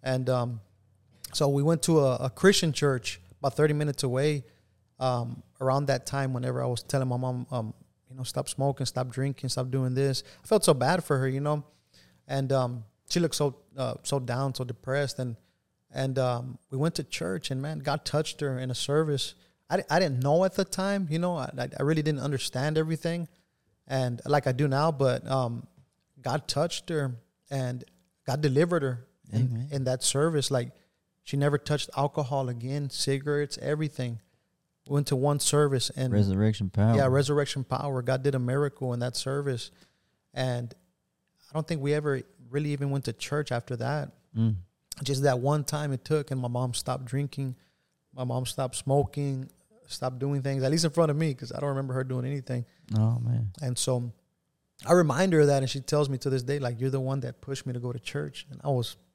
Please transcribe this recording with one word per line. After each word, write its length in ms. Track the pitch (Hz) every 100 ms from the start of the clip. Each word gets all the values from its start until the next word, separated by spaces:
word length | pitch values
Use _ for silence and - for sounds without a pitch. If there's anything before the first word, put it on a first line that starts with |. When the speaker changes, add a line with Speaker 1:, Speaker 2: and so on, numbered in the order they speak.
Speaker 1:
And, 260 | 131 131 127
um, 320 | 127 120 117 - _ _ _ _ _ -
so 160 | - 143
we 140 | 143
went 200 | 143 165
to 160 | - 160
a, 160 | 135 123
a 140 | 131
Christian 420 | - 185 196 170
church 480 | 139 147 127 - - - -
about 140 | 139 -
thirty 180 | 151
minutes 280 | 147 151 139
away. 400 | 135 127 147 147 123 _ _ _ _ _
Um, 420 | 131 123 120 120 - _
around 280 | 131 135 143
that 180 | 131 -
time, 280 | 139 135
whenever 280 | 127 127 127
I 40 | 127
was 160 | 120
telling 240 | - 139 131
my 80 | 123
mom, 300 | 127 127 123
um, 220 | 123 110 117 _ _ _
you 60 | 131
know, 80 |
"Stop 240 | 127 - 135
smoking, 380 | - 139 131 127
stop 240 | - 127
drinking, 400 | 120 139 131 131
stop 200 | - 127
doing 220 | 131 127 127
this," 280 | 139 131 - -
I 40 | -
felt 160 | 214
so 100 | -
bad 300 | 147 127 180
for 140 | - 139
her, 100 | 131
you 140 | 135
know. 220 | 147 151 143 _ _ - - _ -
And, 240 | 139 135
um, 300 | 135 127 123 110 _ _
she 100 | -
looked 160 | 165 -
so, 220 | 147 123 _ -
uh, 200 | 127 117
so 160 | - 143
down, 340 | 123 120 139
so 100 | 127
depressed. 560 | 127 120 - 135 139 -
And, 160 | 127 113 _ _ _ _ _
and, 260 | - 135 131
um, 380 | 127 120 127 123 _
we 80 | 135
went 180 | 156 -
to 80 |
church, 480 | 147 - 165 185 -
and, 100 | 131
man, 180 | 139 156
God 260 | 139 135 -
touched 340 | 147 156 -
her 160 | 143 127
in 100 | 131
a 40 | 123
service. 600 | - 143 160 139 - - _ _ _
I, 140 | 170 -
I 100 | 156
didn't 200 | 185 127
know 240 | 135 160 190
at 80 | -
the 80 |
time, 440 | 190 - 190 202 180
you 100 | 156
know, 160 | 180 170
I, 120 | 127 131
I, 120 | 127 -
I 40 |
really 200 | 139 156
didn't 180 | 156 147
understand 560 | 135 135 - 127 147 156
everything, 500 | 160 160 165 170 165 _ _ _ _ _ _
and 340 | 135 127 120 -
like 220 | 147 139
I 40 |
do 140 | 123 147
now, 240 | 135 156
but, 360 | 147 135 123 -
um, 400 | 135 123 117 - _ _ _ _ _
God 260 | 131 139 -
touched 400 | - 170 - -
her, 260 | 160 139 120 _ _ _
and 340 | 139 127 123 - _ _ _ -
God 160 | 131
delivered 420 | 151 131 170 175
her 220 | 139 123 - _ -
in, 80 | 107 127
Speaker 2:
Amen. 160 | 117 135
Speaker 1:
in 120 | 143 131
that 160 | 127
service. 460 | - 135 156 156 131
Like, 200 | 135 120 - _ _ _ _
she 120 | - 139
never 220 | 143 143
touched 320 | - 151 - -
alcohol 500 | 143 - 135 139 131
again, 400 | 120 120 143 139
cigarettes, 680 | - - 135 147 147 147 -
everything. 600 | 131 151 156 - 123 117 _ _ _ _ _ _ -
Went 220 | 143 143
to 80 | 135
one 240 | 139 143
service 500 | - 147 147 131 - -
and 160 | 131
Speaker 2:
Resurrection 580 | 104 101 95 107 107 98
power. 280 | 98 107 117
Speaker 1:
Yeah, 80 | 135
resurrection 580 | 135 139 147 143 -
power. 380 | 127 127 143 131
God 200 | 123 131
did 140 | 135 135
a 40 |
miracle 520 | 123 135 147 - 131
in 60 | 120
that 160 | 123 123
service, 560 | - 139 143 123 - _ - _ _ _ _
and 400 | - 131 123 117 - _ _ _ _ _ _ _
I 40 |
don't 120 | 156 156
think 140 | 160
we 120 | 139
ever 280 | 151 147 135 - _ 120
really 220 | 135 151
even 180 | 143 143
went 160 | 139 127
to 80 |
church 400 | 117 - 147 147
after 240 | 120 - 120
that. 340 | 120 151 143 - _ 110
Speaker 2:
Mm. 180 | 113 101 90 _ _ -
Speaker 1:
Just 220 | 131 135
that 160 | 139 127
one 240 | 131 151
time 300 | 139 147 147
it 100 | 135
took, 280 | - 156 143
and 100 | 131
my 80 | 123
mom 240 | 120 127
stopped 320 | 117 - 127 127
drinking. 500 | 135 143 - 139 127 _ _ _ _ _
My 120 | 131 123
mom 200 | 123 127
stopped 300 | - 131 -
smoking, 760 | - 143 139 - 143 135 131 _ _ _ -
stopped 320 | - 127 127
doing 220 | 139 143
things, 220 | 135 135
at 60 | 131
least 120 | 160
in 80 | 165
front 200 | 147 165
of 40 | 147
me, 180 | 160
'cause 200 | 131 120
I 80 | -
don't 80 | 143
remember 240 | 135 135
her 100 | 127
doing 220 | 131 127 127
anything. 400 | 143 127 123 117 _ - 107
Speaker 2:
Oh, 220 | 110 117
man. 320 | 117 120 107 90
Speaker 1:
And 160 | 143 123
so 340 | - 127 120 - _ _ _ _ _ _ -
I 60 |
remind 400 | 180 160 131 190
her 80 | 160
of 80 | 147
that, 160 | 143
and 60 | 131
she 100 | 139
tells 300 | 131 151 143
me 80 | 131
to 100 | 139
this 140 | 135
day, 160 | 123 143
like, 200 | 127 117
"You're 80 | 131
the 100 | 135
one 220 | 131 139
that 180 | 120 123
pushed 260 | - 135 -
me 60 |
to 80 | 123
go 140 | 123
to 60 | 113
church." 440 | - 143 147 131 -
And 80 | 139 143
I 20 |
was 300 | 127 117 - _